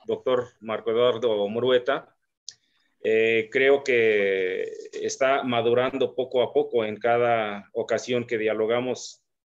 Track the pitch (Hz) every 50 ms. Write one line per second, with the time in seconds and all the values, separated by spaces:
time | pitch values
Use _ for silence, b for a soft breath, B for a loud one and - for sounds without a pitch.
0 | _ 110 110 110 - 131 127 123 120 - _ _ 107 110 107 107 104 113 110 117
1 | 123 123 113 113 123 120 107 104 101 101 110 117 120 127 127 123 - - 135 160
2 | - _ _ _ _ _ _ _ _ B B B B B B B B B B _
3 | - 107 110 110 113 113 113 113 110 110 - 131 135 139 143 139 139 131 123 117
4 | 113 110 107 104 101 98 95 95 95 92 92 95 - - - - - - - -
5 | - 110 - - 135 131 135 139 - 127 120 117 113 117 120 123 127 131 131 131
6 | 127 120 - - 127 120 - 123 117 113 - 147 147 147 - 117 110 107 107 104
7 | - 120 120 120 120 120 117 113 107 104 101 101 98 _ _ 117 110 - 117 104
8 | - 123 123 120 120 120 123 107 107 107 107 107 110 107 117 123 127 127 117 -
9 | - - - _ _ _ _ _ _ _ _